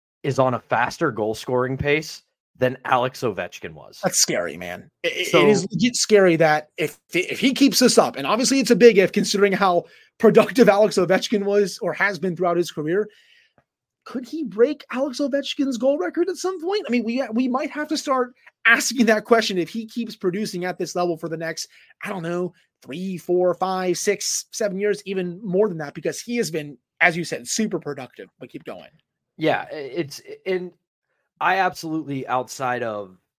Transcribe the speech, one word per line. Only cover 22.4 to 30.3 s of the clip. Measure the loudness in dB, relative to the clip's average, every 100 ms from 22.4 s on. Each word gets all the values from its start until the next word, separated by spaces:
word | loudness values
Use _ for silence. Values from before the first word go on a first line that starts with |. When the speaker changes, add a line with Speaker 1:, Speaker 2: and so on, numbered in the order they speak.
| -4 _ _ _
Speaker 2:
three, | -14 -8 -8 -8
four, | 0 2 2
five, | 0 -2 -2 -2 0
six, | -2 -2 -4 -6 -8
seven | -6 -4 -2
years, | -2 -2 -4
even | -4 -4 -6
more | -4 0 0
than | -2
that, | -10
because | -8 -8 -8
he | -6 -4
has | -2
been, | -4 -8 -18 _ 0
as | 0 2
you |
said, | -6 -8 -6
super | -2 -2 -2
productive. | -6 -10 -12 -16 -20 _
But | -18
keep | -18
going. | -16 -16 -16 _ _ _ _ -2
Speaker 1:
Yeah, | 0 0 -4
i-, |
it's, | -12 -8 -8 -8 -10 -16